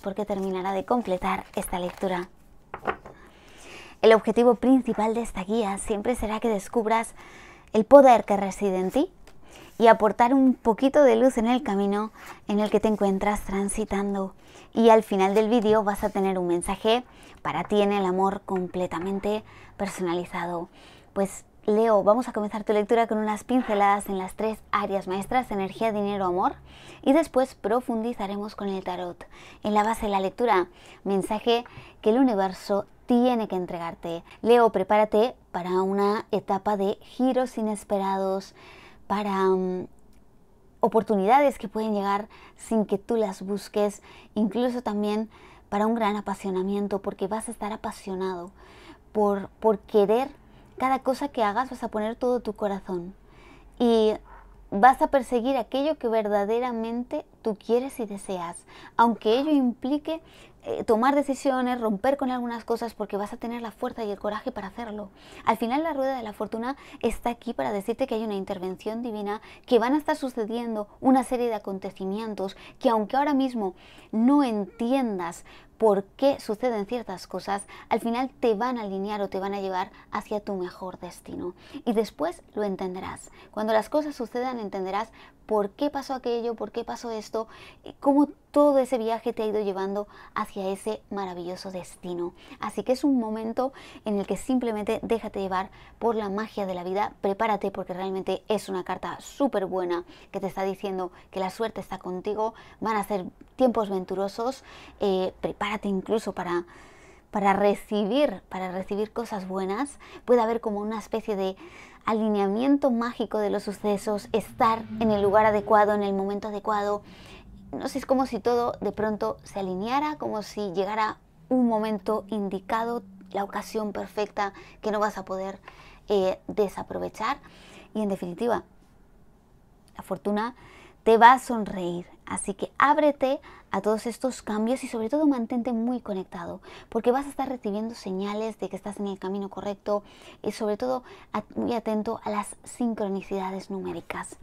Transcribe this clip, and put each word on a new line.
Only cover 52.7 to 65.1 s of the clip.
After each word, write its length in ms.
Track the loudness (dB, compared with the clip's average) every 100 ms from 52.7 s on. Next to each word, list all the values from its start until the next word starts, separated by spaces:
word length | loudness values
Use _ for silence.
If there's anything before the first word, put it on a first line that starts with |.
| -4 -6 -8 -8 -16 -20 -20 -20 -20 -20 0
y 340 | 4 6 4 0 -8 -20 -20 -20 -8
vas 300 | 6 6 6
a 60 | 2
perseguir 480 | 2 2 -2 0 -2
aquello 420 | -2 -2 -2 -2
que 100 | 0
verdaderamente 1160 | 0 2 0 2 0 0 -4 -4 -6 -6 -8 -10 -8
tú 140 | -6 -6
quieres 440 | 0 0 0 -8
y 60 | -8
deseas, 520 | -8 -8 -8 -8 -10 -18 -20 -6 2
aunque 400 | 4 4 2 2
ello 140 | 4
implique, 720 | 2 2 -2 -2 -2 -2 -8 -10 -20 -20 -16 -8
eh, 180 | -6 2
tomar 280 | 4 4
decisiones, 680 | 2 0 -2 0 0 0 -2
romper 380 | -2 0 0 0
con 140 | -2
algunas 320 | -4 -6 -8
cosas, 300 | -4 -4 -4
porque 240 | -8 -6 -6
vas 160 | -6
a 40 | -8
tener 240 | -8 -8
la 100 | -10
fuerza 320 | -8 -8 -6
y 80 | -8
el 60 | -6
coraje 340 | -6 -6 -8
para 160 | -10 -12
hacerlo. 420 | -10 -10 -10 -14